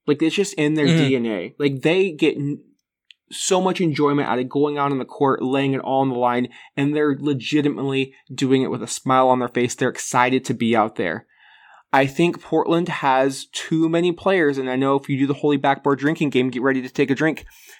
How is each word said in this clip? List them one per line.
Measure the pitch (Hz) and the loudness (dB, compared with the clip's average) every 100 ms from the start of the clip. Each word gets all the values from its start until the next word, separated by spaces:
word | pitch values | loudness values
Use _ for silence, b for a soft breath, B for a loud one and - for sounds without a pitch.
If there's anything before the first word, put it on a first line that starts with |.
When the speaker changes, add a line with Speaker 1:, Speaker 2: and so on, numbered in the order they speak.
| - | -2
Speaker 1:
Like, | 143 | 0
it's | 160 156 | 0 0
just | 190 | -2
in | - 151 | 0 0
their | 156 151 | 2 2
Speaker 2:
Mm-hmm. | 165 135 | 4 2
Speaker 1:
D | 131 | 0
N | 117 | -2
A. | 101 92 - | -6 -8 -2
Like, | 143 135 | -2 0
they | 156 185 196 | 0 2 0
get | 151 156 - | 0 0 0
n-, | 143 151 _ _ _ _ _ _ _ | -4 -6 _ _ _ _ _ _ _
so | - - 185 | -8 -2 0
much | 185 180 | 0 0
enjoyment | 170 143 147 143 135 | 0 2 2 2 0
out | 120 | -2
of | 127 | -2
going | 143 147 147 | 0 0 0
out | 139 | -2
on | 135 | -2
the | |
court, | 123 - 135 131 | -4 0 0 2
laying | 131 135 135 | 0 0 0
it | 135 | -2
all | - 135 | -2 0
on | 135 | 0
the | |
line, | 123 123 120 123 B B - | 0 0 0 -2 B B -4
and | 143 147 | -2 2
they're | 151 139 | 0 0
legitimately | 143 135 110 151 143 - 135 135 131 b b | -2 -4 -2 0 0 -2 -2 -2 -4 b b
doing | 131 131 131 | -4 2 2
it | 131 | 0
with | 120 | -4
a | 113 | -8
smile | - 135 131 131 | -6 2 4 4
on | 127 | 2
their | 120 | 0
face. | - 123 | -2 -2
They're | - 127 | 0 -4
excited | - - 131 127 131 123 | -4 -2 0 2 0 -2
to | |
be | 117 113 | -2 0
out | 113 107 - | 2 0 -2
there. | 92 92 - b b b b b b | -4 -6 -10 b b b b b b
I | 135 135 | 2 2
think | 139 170 - | 2 0 0
Portland | - 160 - 165 175 | -2 -2 2 0 -2
has | 156 143 131 139 135 - | -2 0 2 2 -2 -10
too | - - 160 165 | -10 -4 0 2
many | 165 175 | 2 0
players, | 170 196 190 151 139 | 0 0 2 2 0
and | 131 | -2
I | 127 | 0
know | 135 139 | 2 0
if | 139 | 0
you | 135 | -2
do | 139 | 0
the | |
holy | 139 151 143 | 0 0 2
backboard | 143 135 143 139 | 0 0 0 0
drinking | 143 165 147 | 0 0 0
game, | 127 127 | 0 0
get | 123 | 0
ready | 135 131 | -2 -2
to | 127 | -2
take | - 135 | -2 0
a | |
drink. | 135 156 147 - B B B | 0 -2 -2 -10 B B B